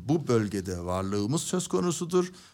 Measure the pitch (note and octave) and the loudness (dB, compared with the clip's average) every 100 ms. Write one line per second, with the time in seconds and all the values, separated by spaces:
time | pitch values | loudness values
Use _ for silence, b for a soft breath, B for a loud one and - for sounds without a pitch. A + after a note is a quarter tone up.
0 | G2+ E3 C3 A#2 G#2 G2+ F#2+ F2 F2 F#2 | 0 0 4 2 2 -2 -4 -4 -2 -2
1 | F#2+ G#2 G#2 D#3+ - F#3 F3+ F#3 F3+ D#3+ | 0 0 0 0 -2 -4 0 0 0 -2
2 | E3+ F3+ F3+ B B | 0 0 0 B B